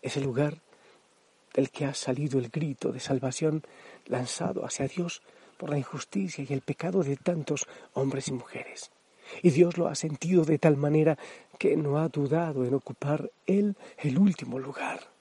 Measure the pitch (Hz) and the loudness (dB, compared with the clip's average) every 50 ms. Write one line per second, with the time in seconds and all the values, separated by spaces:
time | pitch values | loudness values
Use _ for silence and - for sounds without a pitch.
0 | - 135 - 143 139 139 120 127 147 147 147 - _ _ - _ _ - - _ | -6 -4 -4 -2 -2 -2 0 0 0 0 -2 -8 _ _ -20 _ _ -20 -20 _
1 | _ _ _ _ _ _ _ _ _ _ - - 139 - _ - 147 135 - - | _ _ _ _ _ _ _ _ _ _ 0 0 0 0 _ -4 -4 -4 -4 -4
2 | - - 131 123 147 147 135 135 123 113 - 160 156 151 135 - - - 123 127 | -4 -4 -2 -2 -2 0 0 0 -2 -2 -4 -4 -2 -2 -4 -4 -4 -4 -4 -4
3 | - - 139 131 - 131 127 - 160 156 151 156 - - - - - - - - | -4 -2 -2 0 0 -2 -4 0 0 0 0 -2 -6 -8 -20 -20 -20 -20 -20 -20
4 | _ - - 127 127 123 - - 175 - 196 185 - - - - 139 143 - - | _ -6 -4 -4 -4 -4 -6 -4 -4 -4 -4 -4 -6 -6 -4 -4 -4 -4 -2 -4
5 | 175 170 - - _ - - - - - _ _ - 151 147 147 127 - - 147 | -4 -4 -6 -10 _ -20 -20 -20 -20 -20 _ _ -6 -2 -2 -2 -2 -4 -8 -10
6 | - _ - 202 196 185 - - 139 123 143 135 - - 147 _ - 165 180 196 | -10 _ -4 -4 -4 -4 -6 -8 -6 -4 -4 -4 -4 -6 -6 _ -4 -2 0 0
7 | 170 139 139 135 - - 175 165 143 - 151 139 - - - - - - _ - | 0 0 -2 -2 -2 -2 -2 -2 -2 -4 -4 -4 -4 -8 -12 -20 -20 -10 _ -2
8 | 135 139 131 135 135 - 135 123 - - - - - - - - - - _ _ | -2 0 -2 -2 -4 -4 -6 -6 -8 -10 -14 -14 -14 -14 -14 -16 -18 -18 _ _
9 | _ _ _ _ - - - - - 180 139 143 175 170 175 170 170 - 147 - | _ _ _ _ -20 -18 -16 4 4 6 8 8 6 6 6 0 -2 0 -2 -2
10 | - 160 151 - - 165 185 180 160 151 160 143 - 160 151 139 143 147 151 156 | -4 -4 -6 -4 -2 4 6 6 6 6 2 4 6 4 4 4 2 2 4 6
11 | 156 160 156 - - - - - - _ - - - - 143 147 156 143 139 147 | 6 4 2 0 -4 -18 -18 -20 -20 _ -14 0 2 2 2 4 2 2 0 0
12 | 160 165 - 151 143 135 156 165 170 165 147 135 127 123 135 135 - - 120 _ | 0 0 0 -2 0 2 2 2 0 0 0 -2 0 0 0 -2 -2 -4 -12 _
13 | - 139 147 - - - - _ _ - 190 196 208 208 196 - - - - - | -2 -2 -2 -2 -4 -8 -12 _ _ 0 2 2 2 2 -2 -4 -10 -20 -18 -4
14 | - 151 127 156 196 202 170 - 143 127 120 131 131 139 139 - - - - - | -2 0 4 6 6 4 4 2 -4 -8 -6 -6 -6 -8 -8 -8 -6 -6 -8 -8
15 | - - _ _ | -12 -18 _ _